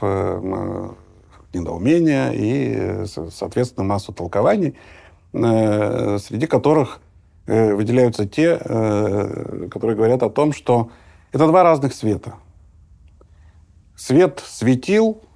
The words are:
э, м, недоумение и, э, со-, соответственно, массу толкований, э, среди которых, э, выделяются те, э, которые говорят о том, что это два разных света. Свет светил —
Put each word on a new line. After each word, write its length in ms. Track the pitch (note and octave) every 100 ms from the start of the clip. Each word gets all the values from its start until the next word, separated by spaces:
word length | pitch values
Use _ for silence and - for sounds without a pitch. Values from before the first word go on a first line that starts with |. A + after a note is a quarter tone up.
э, 40 | G2+ G2 F#2 F#2
м, 540 | F#2+ F#2+ F#2+ F#2+ F#2+ G2 - - _ - -
недоумение 800 | F#2 D#2+ E2+ G#2 E3+ E3 C3+ C3
и, 400 | - G#2+ C3+ B2 A2
э, 300 | F#2+ F#2+ F#2
со-, 240 | - E2
соответственно, 540 | - F#2 - B2 -
массу 280 | F#2+ G2+ -
толкований, 640 | - F2 G2 C3 G#3+ F3 - - - - _ _
э, 840 | - A#2 A2+ A2 G#2+ G#2 - G#2+ G2+
среди 280 | - G#2+ D#3
которых, 540 | C3 C#3 D#3+ B2+ - _ _ _ _ -
э, 280 | A2 A2
выделяются 520 | G2+ G#2+ B2 B2 A2 G2+
те, 320 | - D#3+ E3+
э, 1120 | - A2+ A2 G#2 G#2 G2+ G2+ - - - F2
которые 260 | - A2 G#2+
говорят 260 | A2+ B2+
о 80 | A#2
том, 220 | - D3+
что 360 | C#3+ - B2 A#2 - - - _
это 140 | C#3 D#3+
два 160 | F3
разных 300 | F3 D#3 C3+
света. 420 | - A2+ G2+ - - - - - _ - - - - _ - - - - _ _ -
Свет 460 | - C3 F3+ - -
светил — 760 | - A#2 B2+ B2+ G#3 A3 A3 -